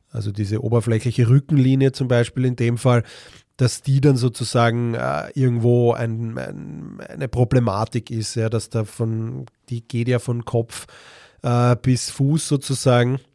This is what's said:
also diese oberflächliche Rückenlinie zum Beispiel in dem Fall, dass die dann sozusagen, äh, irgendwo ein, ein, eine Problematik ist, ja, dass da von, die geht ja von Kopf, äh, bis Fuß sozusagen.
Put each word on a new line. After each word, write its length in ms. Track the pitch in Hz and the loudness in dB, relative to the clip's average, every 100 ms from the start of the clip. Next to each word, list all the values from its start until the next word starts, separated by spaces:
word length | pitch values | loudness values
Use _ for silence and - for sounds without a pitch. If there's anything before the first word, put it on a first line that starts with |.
| _ | _
also 220 | 113 104 | -8 -6
diese 300 | 101 101 107 | -4 -4 -2
oberflächliche 640 | 117 117 113 110 127 123 117 | 0 0 2 0 0 2 4
Rückenlinie 640 | 135 - 147 131 135 135 | 4 4 2 4 4 2
zum 160 | - 127 | 0 0
Beispiel 360 | 120 120 - | 2 0 -2
in 120 | 127 123 | -2 0
dem 220 | 117 120 | -2 2
Fall, 240 | 127 120 - - - - _ - | 2 2 0 -12 -20 -20 _ -2
dass 260 | 127 - | 0 0
die 180 | - 135 | 0 2
dann 160 | 147 131 | 4 4
sozusagen, 800 | 127 - 117 120 117 117 120 | 0 -2 -2 2 2 2 -2
äh, 340 | 117 127 139 - | -4 -4 -4 -6
irgendwo 580 | 143 127 120 120 120 120 | 0 0 2 2 4 4
ein, 460 | 117 117 113 113 120 | 2 -2 -4 -6 -8
ein, 640 | 60 50 - - - 50 | -10 -12 -12 -12 -14 -16
eine 280 | - - 135 | -16 -10 -6
Problematik 800 | 123 123 131 117 98 113 120 - | 0 2 2 2 -2 -2 -4 -6
ist, 240 | 113 104 117 | -6 -6 -4
ja, 120 | 110 | -2
dass 220 | 113 - | -2 -4
da 140 | 113 | -4
von, 640 | 107 - 113 110 113 131 127 _ - | -6 -4 -4 -2 -6 -10 -14 _ -12
die 140 | 117 | -12
geht 260 | - 120 117 | -6 -4 0
ja 120 | 120 | -2
von 240 | - 120 | -2 -6
Kopf, 420 | - 117 113 - - - - - - _ | -2 -2 -2 -10 -16 -20 -20 -20 -20 _
äh, 340 | 127 120 123 120 | -2 2 2 2
bis 340 | 131 123 - | 2 0 -2
Fuß 360 | - 139 156 - | -2 0 0 0
sozusagen. 720 | 143 - 131 135 120 120 131 - | -2 -2 0 4 4 4 -2 -8